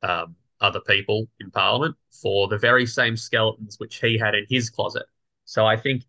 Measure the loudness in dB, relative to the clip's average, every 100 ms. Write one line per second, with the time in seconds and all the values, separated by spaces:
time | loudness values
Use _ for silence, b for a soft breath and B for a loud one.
0 | -4 -4 -4 -12 _ -2 0 0 0 0
1 | 2 -2 -2 -12 -8 -2 0 2 -2 -6
2 | _ -8 -2 0 0 2 4 4 2 0
3 | 0 0 -2 0 0 -2 -12 -14 -14 -4
4 | 0 0 0 -2 0 -2 -2 -4 -4 -6
5 | -10 _ _ _ -8 0 2 2 0 -4